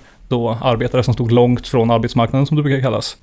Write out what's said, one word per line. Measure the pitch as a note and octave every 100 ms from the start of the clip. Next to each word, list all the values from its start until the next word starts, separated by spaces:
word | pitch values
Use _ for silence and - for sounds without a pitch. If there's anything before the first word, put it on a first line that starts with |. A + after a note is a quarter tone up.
| - _ -
då | B2 A#2 A2+
arbetare | C3 A#2 B2 B2+
som | A#2
stod | A#2 A#2
långt | A#2+ B2 B2 -
från | B2+ A2+
arbetsmarknaden, | A#2 A#2+ B2 A2+ C3+ C#3
som | D3+
det |
brukar | D3 C3+
kallas. | B2+ G#2+ - -